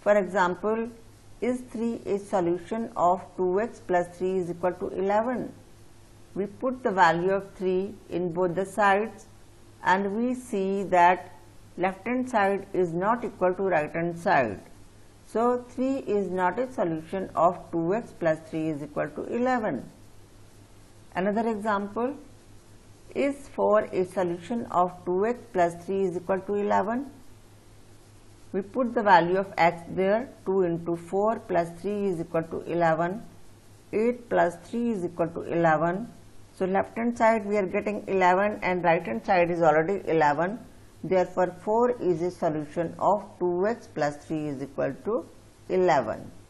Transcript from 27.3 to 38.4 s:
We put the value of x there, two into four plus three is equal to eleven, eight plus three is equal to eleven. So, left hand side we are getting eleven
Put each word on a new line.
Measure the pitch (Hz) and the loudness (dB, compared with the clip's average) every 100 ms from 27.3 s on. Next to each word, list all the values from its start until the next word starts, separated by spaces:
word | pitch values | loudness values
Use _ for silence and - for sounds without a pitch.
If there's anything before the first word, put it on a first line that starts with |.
| - - - - - - - - - - - - | -20 -20 -20 -20 -20 -20 -20 -20 -20 -20 -20 -10
We | 190 | -8
put | 196 240 254 | -6 -4 -2
the | 240 | 0
value | 208 180 170 185 | 6 6 8 2
of | 196 - | 0 2
x | 165 170 - | 2 2 -8
there, | 165 190 214 262 - | -2 2 2 -2 -10
two | - 190 | -2 0
into | 180 170 170 170 | 2 0 -4 -6
four | 170 190 214 226 | -4 0 0 -2
plus | - 180 170 170 | -2 0 0 -4
three | 196 208 202 | -6 -2 -2
is | 170 | -2
equal | 165 165 | -2 -4
to | 160 - | -4 -8
eleven, | - 170 165 160 170 202 - - - - - - - | -4 0 2 2 0 -4 -10 -18 -20 -20 -20 -20 -6
eight | 196 226 240 - | 0 0 -2 -2
plus | 185 170 170 | 2 2 0
three | - 233 240 | -8 -4 -2
is | 214 | -2
equal | 175 - 165 | -4 -2 -4
to | 165 | -4
eleven. | - 170 170 156 170 185 240 - - - - - | -4 2 4 4 2 -2 -6 -14 -20 -20 -20 -6
So, | |
left | 190 190 196 - | 0 0 0 -2
hand | 233 240 | -4 2
side | 226 226 202 | 4 4 2
we | 208 | 0
are | 190 | 0
getting | 208 208 202 - | -2 -2 -6 -2
eleven | 196 180 180 | 2 4 4